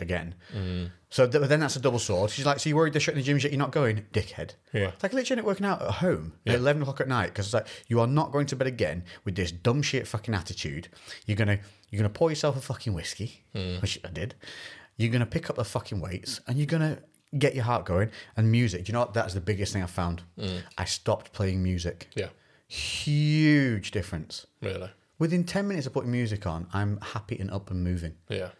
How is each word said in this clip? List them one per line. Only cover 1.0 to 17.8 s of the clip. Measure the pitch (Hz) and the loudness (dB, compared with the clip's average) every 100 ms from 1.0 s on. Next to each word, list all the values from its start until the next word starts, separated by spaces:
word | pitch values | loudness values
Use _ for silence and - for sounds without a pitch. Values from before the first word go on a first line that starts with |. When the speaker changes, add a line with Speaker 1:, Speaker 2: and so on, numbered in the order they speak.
| - | -6
Speaker 1:
So | - 123 | 4 4
th-, | 147 | 6
but | 139 | 4
then | 151 | 4
that's | 151 139 | 2 2
a | |
double | 127 120 | 2 2
sword. | - 90 104 | 0 2 2
She's | - 139 | 2 0
like, | 143 | 2
"So | 160 | 2
you're | 151 | 4
worried | 160 | 4
they're | 147 | 2
shutting | 151 151 | 0 0
the | 131 | 2
gyms | 143 | 2
yet | 143 | 2
you're | 139 | 0
not | 135 | 0
going? | 156 123 107 - | 2 2 2 0
Dickhead." | 107 - - 78 - _ | -2 -2 -6 -10 -12 _
Speaker 2:
Yeah. | 110 95 | -2 -2
Speaker 1:
It's | - | -2
like, | 196 | -2
literally, | 262 247 247 | 0 0 0
it | 214 | 0
working | 190 202 | 0 0
out | 180 | 0
at | - - | -2 0
home | 175 101 80 - - | 2 2 -2 -6 0
Speaker 2:
Yeah. | |
Speaker 1:
at | 123 | 4
eleven | 131 151 | 4 4
o'clock | 139 135 | 0 -2
at | 131 | 0
night | 127 87 | 2 0
'cause | - 101 | -2 0
it's | |
like, | 113 - - - | 0 -2 -10 0
you | 117 | 4
are | 117 | 4
not | 147 156 | 4 2
going | 139 143 | 0 0
to | 131 | 0
bed | 131 | -2
again | 120 82 85 87 - | 0 -2 -2 -8 -10
with | - 92 | -6 -2
this | 85 | -2
dumb | 85 120 135 | 0 2 2
shit | 143 131 110 | 2 -2 -2
fucking | 110 - | -6 -2
attitude. | 101 - 98 78 71 - - - - - | -2 -2 -8 -6 -6 -10 -18 -18 -12 -4
You're | 104 | 0
gonna, | 104 101 - - - | 2 2 -2 -20 -8
you're | 104 | 0
gonna | 107 | 0
pour | 107 165 | 2 2
yourself | 151 151 135 | 2 0 -2
a | |
fucking | - 123 117 | -4 -6 -4
whiskey, | 87 - - 110 - _ 104 | -4 -4 -8 -8 -10 _ -6
Speaker 2:
Mm. | 92 90 | -4 -2
Speaker 1:
which | 92 - | -4 -4
I | - | -8
did. | 80 82 - - - - - - - | -6 -8 -10 -18 -16 -16 -18 -16 -2
You're | 113 | 0
gonna | 123 120 | 2 0
pick | - - | -2 -4
up | - | -4
the | 110 | -2
fucking | - - 101 | -4 -4 -6
weights | 85 92 - - - | -6 -8 -8 -10 -4
and | 131 | -2
you're | 147 | 0
gonna | 165 156 - - _ - 147 | 2 0 -2 -10 _ -6 2
get | 143 | 2
your | 127 117 | 2 0
heart | 117 | 0